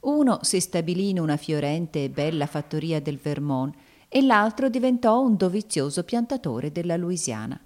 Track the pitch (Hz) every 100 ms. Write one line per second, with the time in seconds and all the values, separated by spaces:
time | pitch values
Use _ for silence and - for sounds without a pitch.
0 | 254 294 269 196 - 190 175 175 165 180
1 | 196 185 156 147 - 151 143 156 165 160
2 | 139 135 147 160 143 151 147 156 160 156
3 | 143 143 147 143 147 135 135 147 - _
4 | _ 262 269 220 214 220 262 247 254 247
5 | 247 226 262 208 185 190 208 - 139 147
6 | 170 233 233 269 165 113 147 151 170 170
7 | 175 180 143 110 110 131